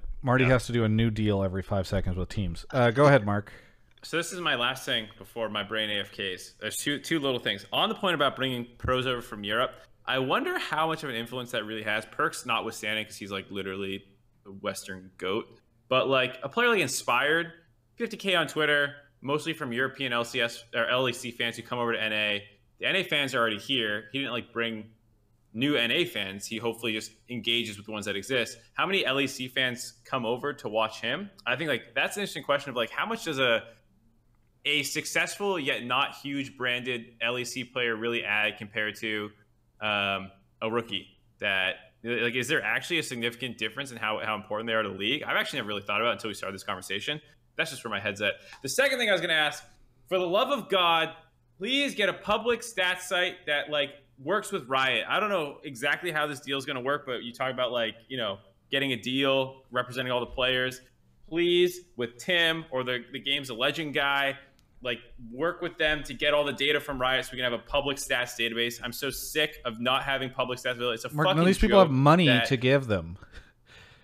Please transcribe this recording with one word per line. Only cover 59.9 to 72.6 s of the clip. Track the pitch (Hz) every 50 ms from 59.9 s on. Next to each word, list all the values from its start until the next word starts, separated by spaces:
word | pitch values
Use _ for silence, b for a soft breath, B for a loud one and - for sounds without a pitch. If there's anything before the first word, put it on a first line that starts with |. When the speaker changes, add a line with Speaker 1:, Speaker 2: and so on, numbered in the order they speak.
| 117 131 127 127
Speaker 3:
all | 123 123
the | 120
players. | 120 - 135 127 127 127 127 127 127 127 - - - _ _ _ _ _ _ - -
Please, | 156 170 175 175 175 175 180 180 180 - - _ -
with | - 123 117 -
Tim | - - - 180 170 170 165 165 165 160 -
or | 131 127 127
the, | 123 127 120 113 - -
the | 127
Games | 101 139 139 147 139 127
of | 117
Legend | 110 127 143 151 165 160 147 135
guy, | 151 143 139 139 139 139 135 131 - - - _ _ _ _ - - -
like, | 123 120 120 - - - - 120 113
work | 117 131 156 175 175 -
with | 175 160 -
them | - 160 151 151 147 127
to | 143 131
get | 110 147 147 147
all | 147 147
the | 139 123
data | 117 139 147 151 147
from | 139 - 139 127
Riot | 127 127 131 127 117
so | - 131
we | 123
can | 127
have | 123 120 110
a | -
public | - - 143 131 143 139
stats | 139 - - 135 123 123 120 - -
database. | 117 117 113 117 117 117 117 - 120
I'm | 120 120
so | - 147 135
sick | 127 - - - - 151 151 151 - - -
of | 123 110 113
not | 120 127 131 139 143
having | 139 139 131 131 127
public | 131 - 127 123 127 123
stats | - 127 123
available. | 117 120 123
It's | 113 113 -
a | 123 147
Speaker 1:
Mark, | 147 160
Speaker 3:
fucking | 185 190
Speaker 1:
none | 160 170
of |
these | 185 190
people | - 220 208 - 196
have | 185
Speaker 3:
joke | 156 135
Speaker 1:
money | 131 139 143 160 180 175
Speaker 3:
that | 143 120 117 117
Speaker 1:
to | - 135
give | 123